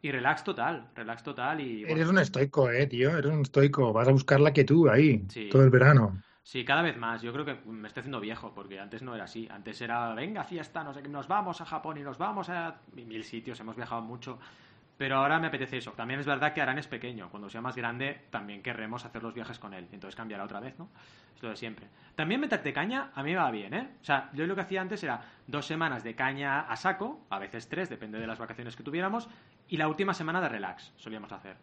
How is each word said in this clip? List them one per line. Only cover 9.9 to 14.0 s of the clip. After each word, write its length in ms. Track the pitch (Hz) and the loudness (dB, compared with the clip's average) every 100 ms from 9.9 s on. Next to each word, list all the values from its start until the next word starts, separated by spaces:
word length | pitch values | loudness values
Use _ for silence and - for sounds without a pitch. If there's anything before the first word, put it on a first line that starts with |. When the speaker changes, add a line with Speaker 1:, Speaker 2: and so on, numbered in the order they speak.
| 117 120 | -2 -2
Speaker 1:
venga, 280 | 110 156 214 | -4 -6 -8
fiesta, 400 | - 170 156 170 | -8 -8 -8 -10
no 100 | 151 | -10
sé 100 | 139 | -12
qué, 60 | 143 | -12
nos 200 | 143 127 | -10 -2
vamos 320 | 202 190 165 | -2 -2 -8
a 60 | 165 | -8
Japón 320 | 160 151 151 | -8 -8 -10
y 40 | |
nos 160 | 139 127 | -10 -6
vamos 300 | 185 208 175 | -6 -6 -6
a... 320 | 175 165 160 _ | -6 -8 -10 _
Mil 280 | - 117 110 | -20 -14 -12
sitios, 380 | 107 113 113 113 | -10 -12 -10 -12
hemos 160 | 110 110 | -12 -12
viajado 260 | 117 120 | -8 -8